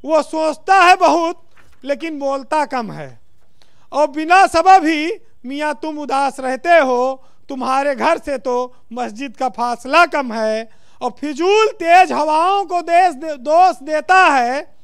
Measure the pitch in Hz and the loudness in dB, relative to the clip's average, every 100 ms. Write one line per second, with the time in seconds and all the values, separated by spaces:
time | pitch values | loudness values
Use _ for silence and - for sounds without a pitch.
0 | 262 311 285 320 311 311 - 381 349 370 | 0 -2 -2 -4 -4 -4 2 4 6 6
1 | 339 311 330 339 - - - - 262 285 | 4 2 -2 -6 -16 -20 -20 -18 -8 -8
2 | 330 302 277 269 254 311 285 262 220 151 | -6 -6 -6 -6 -4 -4 -2 -6 -8 -12
3 | 139 123 - - - - - - - 269 | -16 -18 -20 -20 -20 -20 -20 -20 -10 -2
4 | 302 285 320 370 381 330 349 381 311 311 | -2 -2 2 4 4 2 6 6 4 -2
5 | 311 427 - - 247 285 302 294 311 302 | -4 -8 -14 -18 -12 -6 -6 -6 -8 -10
6 | 285 277 277 277 262 262 339 339 262 247 | -4 -2 -2 -4 -6 -4 2 4 4 0
7 | 262 262 - - - 262 247 269 277 262 | -2 -6 -14 -20 -14 -8 -2 -2 -2 -2
8 | 262 330 - 269 262 247 247 - - 233 | 0 -2 -4 -8 -4 -4 -6 -12 -16 -10
9 | 233 214 277 214 262 214 240 233 254 302 | -10 -8 -14 -6 -6 -4 -6 -6 0 2
10 | 339 302 262 220 220 220 226 - - - | 2 0 -6 -4 -4 -4 -8 -18 -20 -10
11 | 247 - 294 277 349 415 440 - 330 349 | -10 -8 -10 -4 2 4 4 -2 4 4
12 | 370 262 302 311 349 403 359 349 339 339 | 4 -2 -2 0 0 -2 -2 -6 0 2
13 | 370 262 320 294 247 320 370 330 277 302 | 2 -2 -12 -10 -2 2 2 0 -6 -6
14 | 302 370 359 277 240 269 330 - | 2 4 4 2 -2 -6 -10 -20